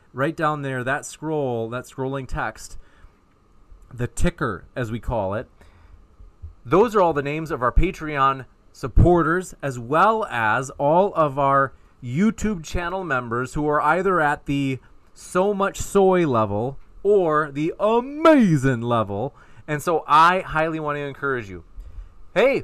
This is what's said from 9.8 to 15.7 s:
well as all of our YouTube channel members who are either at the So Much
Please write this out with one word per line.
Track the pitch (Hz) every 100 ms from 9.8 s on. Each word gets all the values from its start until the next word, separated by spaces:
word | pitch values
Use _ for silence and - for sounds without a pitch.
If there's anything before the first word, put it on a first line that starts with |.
well | 117 156 196 226 -
as | 120 110 113 135
all | - 143 165 202
of | 165 151 135
our | 139 139 135 - _ _
YouTube | 123 131 214 - 214 190
channel | 151 180 175 190 180
members | 131 120 120 127
who | 156 151
are | 147
either | 147 165 190 180
at | 151 147 -
the | 139 135 131 - - _
So | - - 180 196
Much | 202 196